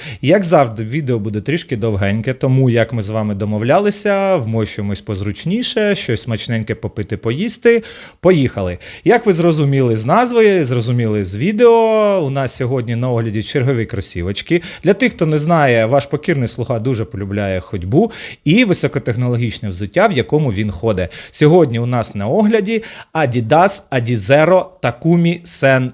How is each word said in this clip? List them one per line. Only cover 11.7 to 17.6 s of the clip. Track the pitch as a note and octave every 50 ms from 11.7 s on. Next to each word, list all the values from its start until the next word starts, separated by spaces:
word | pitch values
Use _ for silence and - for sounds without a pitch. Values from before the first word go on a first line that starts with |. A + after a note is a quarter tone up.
| A#3 A3+ A3+ A3+ A3 A3 G#3+ G#3 G3+ F#3+ D#3+
у | C3+
нас | C3+ C#3 C3+ B2+
сьогодні | - - C3+ A#2 C3+ C3 A#2 A#2 A#2+
на | A#2 B2 B2+
огляді | B2 A2+ A2+ A2+ G2+ A2+ G#2+
чергові | - - C#3+ B2 C3 C#3 A#2 A2
кросівочки. | - - F#2+ F#2+ - - F2 E2+ F#2 G2+ - - - E3 F3 E3+ - - - -
Для | D#3+ G3+
тих, | - - - -
хто | - F3
не | D#3 D3+ D3+
знає, | D3 D#3+ F3 D#3+ D3 C3 A#2+ A2+ A2
ваш | A2+ C3+ C#3 C3+
покірний | - - D3 - - E3+ C#3 B2 A2
слуга | - - A#2+ - B2+ A2+
дуже | G#2+ C3+ C3 G#2+ A2
полюбляє | - - G2 G2+ G2 G2 G#2 G2+ G2 F#2+
ходьбу | F#2